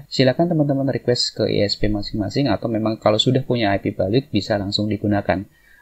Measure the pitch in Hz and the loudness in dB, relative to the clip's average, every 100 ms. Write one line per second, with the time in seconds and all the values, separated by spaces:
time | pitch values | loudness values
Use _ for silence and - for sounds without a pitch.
0 | 143 - 127 127 170 160 143 139 135 120 | -2 2 2 4 2 2 2 0 0 -2
1 | - 123 - - 104 104 101 - 104 104 | 0 0 -2 -2 0 2 0 0 0 0
2 | 101 107 95 135 143 95 - 110 110 110 | -4 -4 -2 0 0 0 -2 -2 -2 0
3 | - 107 - 127 131 123 104 98 101 101 | 2 2 2 0 0 0 0 0 -2 -2
4 | 98 117 135 107 98 104 98 104 107 104 | 0 0 0 -2 0 -2 -2 -2 -2 -2
5 | 107 101 101 95 101 _ _ - | 0 0 0 -2 -4 _ _ -20